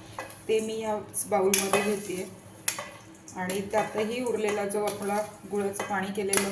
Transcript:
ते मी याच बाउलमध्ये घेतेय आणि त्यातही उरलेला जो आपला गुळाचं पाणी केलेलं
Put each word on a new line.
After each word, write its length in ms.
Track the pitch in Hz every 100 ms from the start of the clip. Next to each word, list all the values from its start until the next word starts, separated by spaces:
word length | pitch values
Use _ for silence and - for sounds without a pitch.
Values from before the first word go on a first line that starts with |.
| - - - - -
ते 120 | 220
मी 200 | 220 220
याच 440 | 220 214 196 - -
बाउलमध्ये 560 | 160 190 202 196 196
घेतेय 420 | 202 196 - 185 202 - - - - - - - - - - 185
आणि 200 | 185 196
त्यातही 640 | 196 214 208 208 220 240
उरलेला 420 | 247 208 214 208 202
जो 180 | 208
आपला 380 | 208 202 202 208 214 - 190
गुळाचं 320 | 202 196 196
पाणी 240 | - 196 196
केलेलं 420 | 202 196 196 202